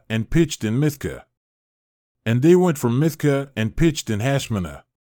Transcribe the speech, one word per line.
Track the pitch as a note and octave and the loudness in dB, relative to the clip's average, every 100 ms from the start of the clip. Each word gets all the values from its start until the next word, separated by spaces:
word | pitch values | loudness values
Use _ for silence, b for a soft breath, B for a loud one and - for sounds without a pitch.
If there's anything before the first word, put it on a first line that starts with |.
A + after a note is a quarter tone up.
| - | -6
and | A2 A2 | -4 0
pitched | D#3+ D#3+ - G#2+ | 0 0 0 -2
in | A#2+ | 0
Mithkah. | D3+ C#3+ E2+ B1+ - _ _ _ _ _ _ _ _ _ A2 | 0 -2 -8 -10 -16 _ _ _ _ _ _ _ _ _ -2
And | A#2+ | 2
they | D3+ F3+ | 6 6
went | F3+ C#3+ | 4 0
from | A#2+ A#2+ | 0 0
Mithkah, | D#3+ D#3+ D3 C#3 C#3 - | -2 0 0 0 -2 -4
and | A2 - | -4 2
pitched | D#3+ D3+ - | 0 0 -4
in | G#2 | -4
Hashmanah. | B2+ C#3 - G#2+ E2 C#2+ _ _ _ | -2 -2 -2 -6 -6 -10 _ _ _